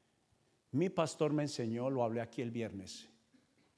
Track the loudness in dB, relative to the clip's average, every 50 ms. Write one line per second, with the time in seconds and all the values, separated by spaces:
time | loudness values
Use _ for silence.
0 | _ _ _ _ _ _ _ _ _ _ _ _ _ _ 2 2 2 4 4 2
1 | 0 0 2 2 2 2 4 2 0 0 -2 -2 -2 -2 -2 0 0 0 2 2
2 | 2 2 0 -2 -4 -4 -4 -4 -4 -2 -2 -4 -4 -4 -4 -8 -10 -10 -12 -14
3 | -16 -18 -20 _ _ _ _ _ _ _ _ _ _ _ _